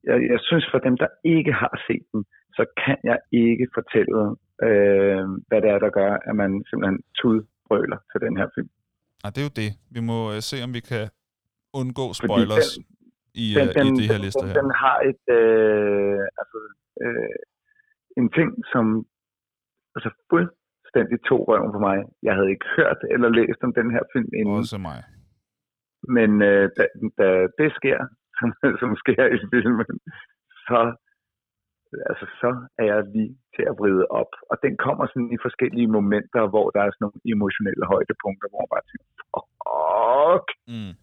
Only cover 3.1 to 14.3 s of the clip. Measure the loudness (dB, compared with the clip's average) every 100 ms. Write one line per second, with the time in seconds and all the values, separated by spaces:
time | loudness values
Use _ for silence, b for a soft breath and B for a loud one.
3.1 | -2 _ 2 2 2 -2 -4 -2 0 2
4.1 | 0 -2 -4 _ -2 2 4 6 6 4
5.1 | 2 -2 -6 0 2 4 2 2 0 0
6.1 | -2 -2 -2 0 -2 -6 -4 -2 -2 -6
7.1 | -2 0 0 -2 _ _ -2 -2 -6 _
8.1 | -6 -4 -4 -4 -6 -10 _ _ _ _
9.1 | _ -10 -6 -6 -4 -6 -8 _ -8 -4
10.1 | -4 -4 -6 -8 -8 -8 -10 -6 -6 -6
11.1 | _ _ _ _ _ _ -8 -6 -4 -8
12.1 | -4 -2 0 2 2 0 -4 -18 _ _
13.1 | _ _ -6 0 2 2 2 2 2 2
14.1 | 0 -2